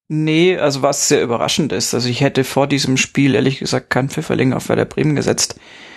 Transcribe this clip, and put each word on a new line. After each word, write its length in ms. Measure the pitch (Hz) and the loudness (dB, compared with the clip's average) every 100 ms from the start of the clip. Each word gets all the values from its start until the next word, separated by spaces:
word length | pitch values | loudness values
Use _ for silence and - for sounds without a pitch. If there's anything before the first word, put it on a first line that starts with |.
| - | -8
Nee, 500 | 156 156 156 180 180 | -4 0 2 2 2
also 240 | 147 135 | 0 0
was 280 | 139 143 - | 0 0 2
sehr 120 | 143 | 2
überraschend 520 | 127 117 - - 143 | 2 0 0 0 -2
ist. 200 | 95 - | -2 -2
Also 140 | 117 123 | -2 -2
ich 140 | 120 | 0
hätte 240 | 139 139 131 | 0 0 0
vor 200 | - 139 | 0 0
diesem 300 | 139 131 131 | 0 0 0
Spiel 400 | - - 139 120 | 0 0 2 2
ehrlich 240 | 131 139 | 0 -2
gesagt 300 | - 127 - | -4 -4 -2
keinen 200 | 127 135 | -2 -2
Pfifferling 440 | - 156 113 131 | -4 -2 0 2
auf 160 | 127 - | 0 -2
Werder 160 | 113 - | -2 -2
Bremen 320 | - 147 139 | 0 0 0
gesetzt, 420 | - - - - - - - | 0 0 -2 -6 -20 -20 -20